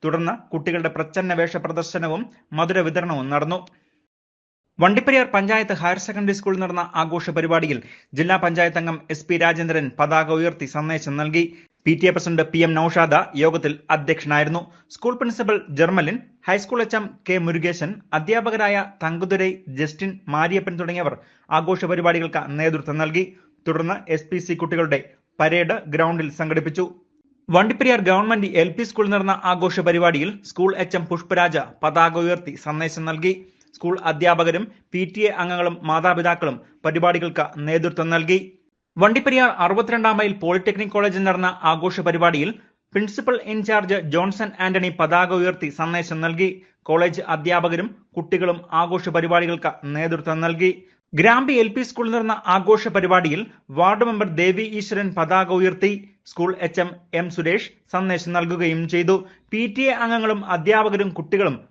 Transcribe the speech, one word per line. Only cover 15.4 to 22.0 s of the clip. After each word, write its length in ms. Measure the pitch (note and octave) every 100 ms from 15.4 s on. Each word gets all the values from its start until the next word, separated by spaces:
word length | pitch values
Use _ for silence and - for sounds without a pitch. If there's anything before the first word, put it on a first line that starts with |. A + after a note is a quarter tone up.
| A3 G#3+ -
ജർമലിൻ, 500 | C#3+ E3 F#3+ D#3 A3+ - _ -
ഹൈസ്കൂൾ 340 | G3 G3+ A#3+
എച്ച് 140 | A3 A3
എം 140 | G#3 - -
കെ 80 | F#3
മുരുകേശൻ, 580 | E3 E3 E3 F3 F3+ G#3+ -
അധ്യാപകരായ 720 | D#3 D#3 A3+ A3+ G#3+ G#3 G3+ G3 -
തങ്കുതുരൈ, 500 | D#3+ E3 F3+ F#3+ F#3+ F#3 -
ജസ്റ്റിൻ, 520 | C3 D3+ D3+ G3 F#3+ -
മാരിയപ്പൻ 520 | D3 E3+ F#3+ F#3+ F3
തുടങ്ങിയവർ 380 | E3+ F3 D#3+ - - _ _
ആഘോഷ 340 | D#3 E3 F#3 F3+
പരിപാടികൾക്ക് 580 | F3